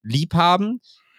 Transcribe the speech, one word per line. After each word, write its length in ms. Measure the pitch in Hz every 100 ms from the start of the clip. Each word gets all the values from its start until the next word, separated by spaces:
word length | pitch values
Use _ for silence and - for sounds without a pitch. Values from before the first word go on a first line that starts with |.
Liebhaben, 800 | 107 139 165 170 170 180 208 247 - _ _